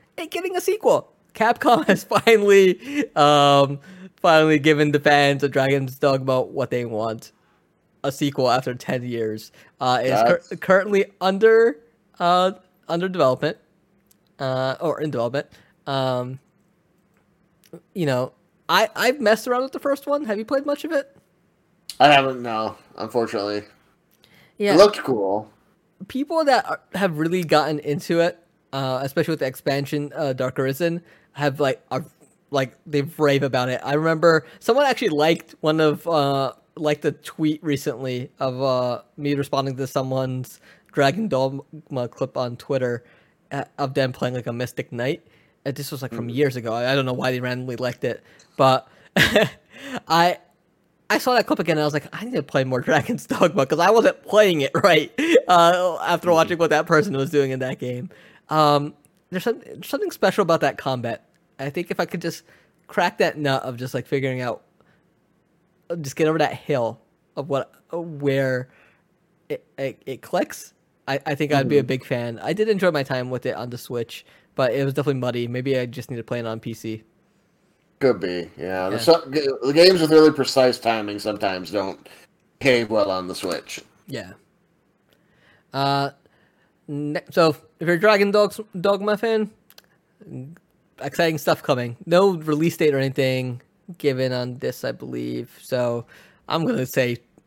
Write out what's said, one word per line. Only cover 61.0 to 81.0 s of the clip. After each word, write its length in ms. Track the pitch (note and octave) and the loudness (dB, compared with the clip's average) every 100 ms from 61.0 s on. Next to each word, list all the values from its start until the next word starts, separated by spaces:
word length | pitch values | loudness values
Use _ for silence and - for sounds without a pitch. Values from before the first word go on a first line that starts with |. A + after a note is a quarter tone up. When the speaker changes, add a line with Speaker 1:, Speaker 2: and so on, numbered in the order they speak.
| A#2 A2+ _ _ _ - | -6 -8 _ _ _ -12
Speaker 1:
I 120 | C#3 | -8
think 200 | D3 F3 | -8 -6
if 80 | F#3+ | -6
I 40 | |
could 160 | E3+ F3+ | -6 -4
just 220 | E3+ D#3+ _ _ _ _ - | -8 -10 _ _ _ _ -10
crack 320 | - F3+ - | -2 -2 0
that 200 | F3 D3 | -2 0
nut 240 | C#3+ C3+ | -2 -2
of 140 | - A#2 | -4 -8
just, 180 | B2+ | -8
like, 120 | B2+ A2+ | -8 -4
figuring 340 | C#3+ C3+ B2+ | -4 -2 -4
out, 220 | B2 - _ _ _ _ _ _ _ _ _ _ _ _ - F3 | -6 -8 _ _ _ _ _ _ _ _ _ _ _ _ -12 -10
just 160 | C#3 - | -8 -2
get 100 | D#3+ | 0
over 100 | D#3+ | 2
that 160 | C#3+ | 0
hill 460 | C3+ - C#3 A#2 A#2+ _ _ _ - | -2 -4 -2 -2 -6 _ _ _ -12
of 120 | C#3 | -4
what, 240 | C#3 - _ - | -4 -6 _ -12
where 760 | E3+ E3+ D3 C#3+ C3+ C3 B2+ - _ _ _ _ _ _ _ - | -10 -10 -4 -2 0 0 -2 -8 _ _ _ _ _ _ _ -12
it, 160 | D3 _ - | -12 _ -8
it, 240 | C#3 - - | -8 -8 -12
it 160 | B2 | -12
clicks, 520 | - F3 - - - _ _ _ - | -6 -4 -4 -8 -20 _ _ _ -8
I, 120 | C#3 | -6
I 100 | - C#3+ | -4 -4
think 160 | D3 | 0
I'd 160 | C#3+ C3+ | 0 2
be 100 | C#3+ | 2
a 20 | |
Speaker 2:
Mm-hmm. 40 | C3 | 2
Speaker 1:
big 180 | C3 | -4
fan. 340 | - B2 A#2+ A2+ | -4 -6 -6 -8
I 100 | A2+ | -6
did 160 | F3+ G#3+ | -2 0
enjoy 220 | G3+ F#3 | 2 2
my 120 | D#3 | 0
time 260 | C3+ B2+ B2+ | -2 -4 -4
with 160 | B2+ C3 | -6 -6
it 80 | |
on 160 | - A#2+ | -6 -8
the 80 | A#2+ | -12
Switch, 480 | - A#2+ A#2 - - _ _ - | -8 -8 -8 -12 -20 _ _ -2
but 160 | C3 | 0
it 100 | B2+ | 0
was 80 | C#3 | -2
definitely 260 | C#3 C#3+ C3+ | -2 -2 -2
muddy. 260 | B2 A#2+ A#2+ | -2 -4 -4
Maybe 320 | B2 C3 C3 | -4 -2 -2
I 80 | B2 | -2
just 240 | A#2+ - | -8 -12
need 60 | B2 | -10
to 80 | |
play 160 | A2+ A#2+ | -8 -6
it 60 | A#2 | -6
on 120 | A2+ | -8
P 160 | A#2 | -10
C. 300 | A2+ A2+ A2 _ _ _ _ _ _ _ _ _ - | -10 -10 -10 _ _ _ _ _ _ _ _ _ 0
Speaker 2:
Could 200 | C3+ G#2 | 2 2
be, 300 | F2+ F2+ E2 - | -2 -6 -8 -10
yeah. 320 | F2 F#2 F#2 | -6 -4 -4
The 60 | G#2+ | 0
Speaker 1:
Yeah. 60 | |
Speaker 2:
so-, 220 | A2+ E3 C#3 | 4 4 2
g-, 180 | C#3+ C#3 C3 | -4 -2 -2
the 100 | B2+ | 0
games 280 | D3 F3+ F#3 | 6 6 6
with 80 | D#3 | 6
really 200 | D#3 D#3 | 8 8
precise 460 | D3+ B2+ - B2+ A#2+ | 6 0 4 2 2
timing 400 | A#2 A2+ | -2 -2